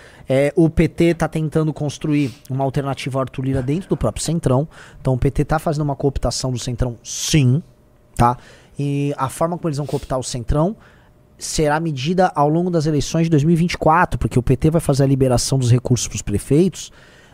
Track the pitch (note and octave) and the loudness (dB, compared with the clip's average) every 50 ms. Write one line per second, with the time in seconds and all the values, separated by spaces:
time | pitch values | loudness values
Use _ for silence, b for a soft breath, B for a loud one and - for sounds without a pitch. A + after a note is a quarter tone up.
0 | B B B B B - C3 C3+ C#3+ C#3+ - - E3 D#3 - - E3 D3+ - - | B B B B B -2 0 2 2 2 2 2 2 2 4 2 0 0 0 0
1 | E3+ E3+ E3+ E3 E3 D3+ - D#3+ D#3 D3+ - D#3+ D#3 D#3 C#3+ - D3+ C#3+ - - | 0 0 2 0 -2 -2 -2 -4 -4 -2 -2 0 0 -2 -2 -4 -4 -6 -6 -4
2 | - D#3 D3 D3 D3 A#2+ G#2+ - - - C3 C3+ C3+ C3+ B2+ D3 C3+ C#3 C3+ - | -4 -2 0 0 0 -2 -4 -8 -10 -8 -6 -4 -2 -2 -2 -2 -4 -4 -4 -6
3 | - C#3 B2+ C3+ C3 B2 - - C3 C3+ C3+ C3+ B2 C3 D3 F#3 F#3+ - E3+ C#3+ | -6 -6 -4 -4 -4 -4 -6 -6 -4 -2 -2 -2 -2 -2 -4 -4 -2 -4 -2 -2
4 | - A2+ - - - - D#3+ E3+ - C3 B2+ B2+ D#3 B B B B B B - | -2 -2 -2 -4 -4 -4 -2 0 0 2 2 2 0 B B B B B B -6
5 | - C#3 C3 B2 - C#3 - - C#3+ - D#3 D#3 - F3 D3+ D3 D#3 D3 C#3 - | -2 -2 0 0 0 0 0 0 0 0 -2 -2 0 -2 -2 -2 -2 -2 -2 -2
6 | - C#3 C3 - - B2 - - - C3 B2+ A2+ - B2+ A#2+ - B2+ B2 A#2 - | -2 -2 -2 -2 -2 -4 -4 -4 -4 -4 -4 -4 -6 -4 -4 -2 -2 -4 -4 -8
7 | - - - - - - - D#3 C3+ B2 B2 D#3+ - - _ _ _ _ _ _ | -12 -12 -10 -8 -2 0 2 4 4 4 4 2 0 -6 _ _ _ _ _ _
8 | _ _ - - - A#2+ B2+ b b b b b b b _ - C#3+ C#3+ C#3+ C#3+ | _ _ 0 2 2 2 2 b b b b b b b _ -6 -4 -2 -2 -2
9 | C#3+ C#3+ C#3+ - C3+ B2 - - E3+ E3 F3 E3 - E3+ C#3+ C3+ D3 C3+ - C#3 | -2 -2 -2 -4 -4 -6 -4 -2 -2 -2 -2 -4 -4 -4 -4 -4 -4 -4 -6 -6
10 | - - C3+ C3 A#2+ - - B2+ A2+ - C#3+ D3 D#3 F#3+ A3 b b b b b | -4 -4 -6 -6 -4 -6 -8 -6 -4 0 0 2 2 0 -2 b b b b b
11 | b b b _ _ _ _ - - - - - D#3 D3 D3 D#3+ E3 E3 D3 B2+ | b b b _ _ _ _ -14 -12 -6 -2 0 0 2 0 0 -2 -2 -4 -4
12 | B2+ D#3+ F#3 F3 F#3 F3+ - D3 C#3+ D3 D#3 E3+ F3 F#3 F3 E3 C#3 D#3+ D#3 C#3+ | -4 -2 2 2 2 2 2 2 2 2 2 2 0 0 0 0 0 0 0 0
13 | - - - E3 E3 E3 E3 C#3+ C#3 E3 F3 D#3 F3 F3 - - - D#3 D#3 F3 | -2 0 0 0 2 2 4 4 4 4 2 2 2 0 -2 0 2 4 4 4
14 | F3+ - - - - A#2 - B2 A#2+ - C3 B2 - D#3 D#3 E3 - - C#3+ C3 | 2 2 0 -2 -2 0 0 0 2 2 2 2 2 2 2 2 2 2 2 2
15 | C#3 C3+ C3+ C3 C3 C3 B2 A2+ - - C#3 C3+ B2+ A#2 A#2+ B2+ - - B2 A2+ | 2 2 2 2 2 2 2 2 0 0 0 2 4 4 4 4 4 2 0 0
16 | - - - G#2 - - G#2 G2 - - C3+ D3+ F#3 F#3+ - - - b b b | 0 -4 -8 -8 -6 -4 -4 -4 0 2 2 4 4 2 0 -4 -12 b b b
17 | b b b b b b | b b b b b b